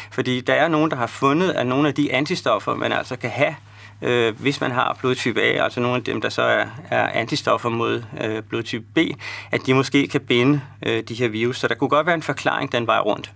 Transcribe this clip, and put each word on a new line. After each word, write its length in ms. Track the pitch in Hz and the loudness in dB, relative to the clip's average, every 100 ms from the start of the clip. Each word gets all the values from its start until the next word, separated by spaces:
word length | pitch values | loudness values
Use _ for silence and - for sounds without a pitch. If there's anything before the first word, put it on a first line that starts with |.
| - | -8
fordi 300 | - 131 123 | -4 -2 0
der 140 | 123 | 2
er 140 | 131 160 | 2 4
nogen, 220 | 156 156 | 4 2
der 60 | 143 | 0
har 100 | 117 | -4
fundet, 440 | - 139 151 185 | 0 2 4 2
at 160 | - 123 | 0 0
nogle 220 | 131 151 | 2 2
af 60 | |
de 180 | 139 147 | 2 0
antistoffer, 640 | 131 151 180 135 104 - | 0 0 -2 0 0 0
man 180 | - 117 | -2 0
altså 240 | 113 - 123 | 0 -2 -6
kan 140 | 120 | -6
have, 260 | 110 151 151 - - - - | 0 0 -2 -14 -20 -20 -6
øh, 380 | 131 123 113 113 | 0 2 2 0
hvis 200 | 123 143 | -2 0
man 100 | 131 | 0
har 260 | 123 - - | 0 -2 0
blodtype 420 | 127 123 123 104 | -2 0 0 2
A, 220 | 113 - | 2 2
altså 160 | - - | 0 0
nogle 160 | 120 123 | 0 0
af 80 | |
dem, 160 | 117 113 | -2 -4
der 80 | 110 | -2
så 140 | - | 0
er, 240 | 120 110 110 120 - | 2 2 0 -6 -4
er 180 | 120 107 | 0 0
antistoffer 600 | - 117 147 - 110 120 | -2 -2 -2 0 0 0
mod, 340 | 117 113 117 110 - | -2 -2 -2 -6 -6
øh, 180 | 110 110 | -4 -6
blodtype 420 | 107 113 110 120 - | -6 -8 -6 -8 -4
B, 40 | 160 170 - - - - | 0 0 -2 -12 -14 -6
at 160 | 120 - | -2 2
de 80 | |
måske 340 | 131 135 143 139 | 2 4 2 2
kan 120 | 139 | 0
binde, 400 | - 123 127 147 - - - | 2 4 4 2 -2 -8 -2
øh, 160 | 113 | -2
de 120 | 107 | -4
her 140 | 113 120 | -2 -2
virus. 300 | 107 120 123 | 0 -2 0
Så 100 | 123 | -2
der 60 | |
kunne 160 | 113 135 | 0 2
godt 160 | 147 156 | 2 2
være 80 | |
en 80 | 165 | 0
forklaring 500 | 151 - - - 135 | -2 -4 -2 -2 0
den 140 | 120 113 | 0 2
vej 120 | 107 | 2
rundt. 320 | 104 - - | 2 -2 -6